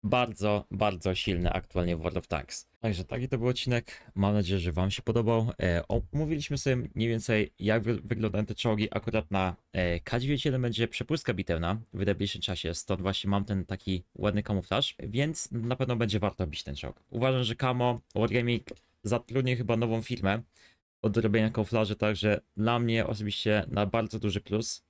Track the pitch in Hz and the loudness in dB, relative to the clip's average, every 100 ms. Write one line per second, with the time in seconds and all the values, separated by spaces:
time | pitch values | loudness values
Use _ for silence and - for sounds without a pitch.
0 | 107 123 120 104 104 104 - 98 104 92 | 2 2 2 0 2 2 0 0 0 2
1 | 95 92 - 87 90 92 - 90 87 82 | -2 -2 0 0 0 0 -4 -2 0 0
2 | 87 92 - 76 69 - - _ 113 90 | -2 -4 -4 -6 -6 -14 -16 _ -4 -2
3 | 92 120 127 127 120 127 - 120 - - | -4 -6 -4 -2 0 -2 0 -2 -4 -18
4 | - - 98 104 90 98 87 82 95 - | -12 0 2 2 2 0 0 0 0 -2
5 | - 117 110 113 113 - 92 85 - 113 | 0 0 2 2 0 0 0 0 0 -2
6 | - 143 151 156 147 139 - 127 - - | -2 -2 -2 -2 -2 -2 0 0 -2 -2
7 | 113 113 - 107 107 _ 98 113 107 117 | 0 0 2 2 2 _ 2 2 2 -2
8 | - 104 107 101 107 104 120 107 107 101 | -2 -2 0 0 -2 0 0 2 0 -2
9 | 107 107 - 98 92 85 _ 92 90 85 | -2 -2 0 0 0 -2 _ 0 0 0
10 | - 120 131 143 151 131 123 107 113 - | -2 -2 0 0 0 0 0 0 -2 -2
11 | - 160 - 101 - 82 85 107 113 - | -4 -2 -2 -2 0 0 0 -2 -6 -4
12 | 98 98 101 - - 90 - 85 - 92 | 0 0 -2 -4 -6 -4 -4 -6 -4 -2
13 | 92 95 98 101 98 95 90 92 - 92 | 0 -2 0 0 0 -2 -2 -6 -2 -4
14 | - - 104 101 - 101 90 101 - - | -4 -2 0 0 0 -2 0 -2 -2 -6
15 | - 113 147 160 - 117 117 127 127 120 | -6 -2 -2 -2 -6 -4 -2 -2 0 2
16 | 113 101 98 - 90 76 - 71 64 - | 2 2 0 -2 -4 -4 -10 -8 -10 -12
17 | _ 120 131 131 117 117 131 123 123 120 | _ 0 2 2 0 0 0 2 2 0
18 | _ - 113 117 120 120 - - _ _ | _ 0 2 2 2 0 -2 -18 _ _
19 | 104 120 - 127 127 120 110 113 117 113 | -2 -2 0 -2 0 0 0 2 2 0
20 | 110 123 95 107 - _ - _ _ _ | -2 -2 0 0 -4 _ -20 _ _ _
21 | 110 104 110 110 110 113 107 117 107 104 | 0 2 4 4 2 2 0 2 2 2
22 | 107 98 104 104 _ - 110 120 120 113 | 0 2 2 2 _ -2 2 2 2 2
23 | - 104 104 - 110 107 - 98 101 117 | 0 -2 -4 -2 2 2 2 0 2 0
24 | 110 110 107 95 - 104 113 - _ | -2 -2 -2 -2 -2 -2 -2 -8 _